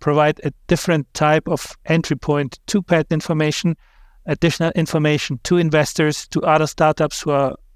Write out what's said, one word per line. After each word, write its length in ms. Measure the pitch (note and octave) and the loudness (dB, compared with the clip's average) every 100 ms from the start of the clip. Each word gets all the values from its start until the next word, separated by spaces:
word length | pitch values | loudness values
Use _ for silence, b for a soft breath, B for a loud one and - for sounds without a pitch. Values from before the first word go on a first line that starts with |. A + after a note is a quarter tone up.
provide 380 | D3+ D3 D3+ D#3 | 0 2 2 0
a 80 | D3+ - - | -6 -8 -2
different 460 | E3+ - D#3+ C#3 | -2 0 -2 -2
type 340 | - D3+ D#3 D#3 | -2 2 2 0
of 300 | D3+ - - - | -4 -6 -12 -2
entry 300 | E3 - C#3+ | -2 0 -4
point 420 | - D3 C#3 - - | -2 -2 -4 -8 -4
to 160 | G#3 | -2
patent 300 | F3+ E3+ D#3 | 2 0 2
information, 640 | D#3 - D#3 D3+ - F3 D#3+ _ _ - _ - | -2 -2 0 0 0 -2 -4 _ _ -20 _ -6
additional 440 | D3 E3+ - E3 | 0 0 0 -2
information 680 | F3 D#3+ D#3+ D3+ D3+ - C3 | 0 0 0 2 0 -2 -6
to 120 | - F3 | 0 2
investors, 720 | E3 D#3 D3 - D#3 D3+ - | 2 2 2 0 0 -2 -6
to 140 | D#3 | -2
other 240 | E3+ D#3 D#3 | 2 2 2
startups 560 | - D#3 D3+ D3+ - | 2 0 2 -2 -4
who 80 | - | -2
are 260 | C#3+ C3+ - _ | 0 0 -4 _